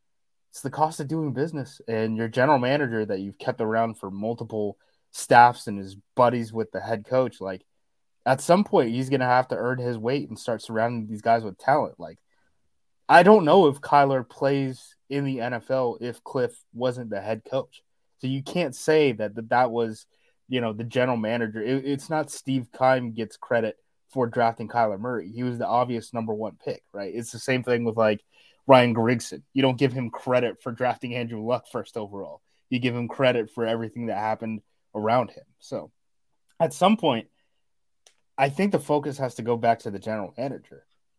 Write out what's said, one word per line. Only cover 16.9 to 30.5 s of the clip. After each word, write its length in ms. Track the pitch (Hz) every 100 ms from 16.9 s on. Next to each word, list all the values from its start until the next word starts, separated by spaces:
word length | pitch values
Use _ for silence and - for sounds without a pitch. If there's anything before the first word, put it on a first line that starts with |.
| 123 117
the 120 | 101
head 200 | 98 113 -
coach. 320 | 135 131 - _ _ _ _
So 80 | 131
you 160 | 135
can't 320 | 139 180 160 127
say 380 | - 156 147
that, 200 | 110 107
that, 160 | 110 113
that 220 | 123 127
was, 340 | 117 113 110 - _ _ _ -
you 120 | 127
know, 100 | 117
the 100 | 107
general 340 | 117 127 127 120
manager. 440 | 107 120 113 110
It, 240 | 107 135 135
it's 240 | 143 -
not 200 | 156 151
Steve 380 | - - 131 120 -
Keim 360 | 131 131 120
gets 240 | 110 110 -
credit 400 | - 120 110 - _ _ _
for 180 | 135 120
drafting 400 | 113 117 113 110
Kyler 320 | 120 113 98
Murray. 320 | 117 120 87
He 80 | 113
was 160 | 123 120
the 80 | 104
obvious 480 | 117 123 117 -
number 200 | 120 113
one 240 | 107 107 -
pick, 200 | - 101 _
right? 180 | 101 98 113
It's 160 | 117
the 80 | 117
same 240 | - 127
thing 200 | 123 120
with, 140 | 117 110
like, 260 | 110 104 _ _ _ _ -
Ryan 260 | 127 120
Grigson. 480 | 117 113 123 - 71 -
You 100 | 135
don't 160 | 135 123
give 140 | 135
him 180 | 123 120
credit 500 | - - 123 120